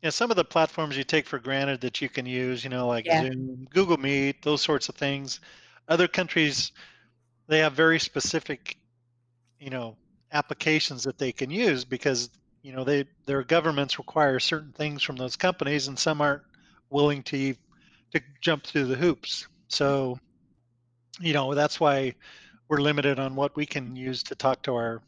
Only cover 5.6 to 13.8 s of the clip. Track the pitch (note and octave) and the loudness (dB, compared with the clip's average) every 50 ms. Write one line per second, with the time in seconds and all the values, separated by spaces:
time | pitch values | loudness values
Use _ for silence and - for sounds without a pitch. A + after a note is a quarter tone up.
5.6 | - - _ - _ - D#3+ E3+ F3+ E3+ - - F#3 E3+ - F3 D#3 D3 C3+ A#2+ | -20 -20 _ -20 _ 0 4 4 4 4 4 0 -2 0 2 2 2 2 2 0
6.6 | - - _ - - - - _ _ _ _ _ _ _ _ _ _ _ D#3 D#3 | -4 -4 _ -14 -20 -20 -20 _ _ _ _ _ _ _ _ _ _ _ 4 4
7.6 | D#3 D#3 C3+ C3 D#3+ D#3+ D#3+ D#3+ - - _ C#3+ - - - E3 - - D3+ - | 4 4 4 4 6 6 6 4 0 -2 _ -4 -4 -2 -2 -2 -4 -4 -10 -8
8.6 | _ - - _ _ _ _ _ _ _ _ _ _ _ _ _ _ _ _ _ | _ -14 -16 _ _ _ _ _ _ _ _ _ _ _ _ _ _ _ _ _
9.6 | D3+ C#3 C3 B2+ A#2+ A2+ A2 _ _ _ _ _ _ _ - D3 C#3+ - D3 - | -14 -10 -8 -6 -8 -8 -10 _ _ _ _ _ _ _ -2 -2 -2 -2 -6 -4
10.6 | - E3 D#3 D#3 - - D3 B2 A#2 C3+ B2+ _ C#3+ C3 A#2 - C3+ B2+ D3+ G3+ | 0 2 2 2 0 -2 -6 -6 -6 -6 -4 _ -4 -4 -4 -4 -6 -6 -2 0
11.6 | B3 G#3+ D3+ B2+ B2 B2+ C3 B2 - D3 C3+ A#2+ A#2+ A#2+ _ _ _ _ _ _ | 2 2 2 0 -2 -6 -8 -2 0 0 0 0 -4 -6 _ _ _ _ _ _
12.6 | _ C#3 C3 C3 C3 B2+ D3 C#3+ C#3 C3+ _ _ _ - C#3 C#3 C3 B2 D#3+ E3+ | _ -14 -8 -6 0 0 2 0 0 -2 _ _ _ -4 -4 -4 0 2 2 2
13.6 | D3+ D#3+ D#3 C#3+ | 4 2 0 0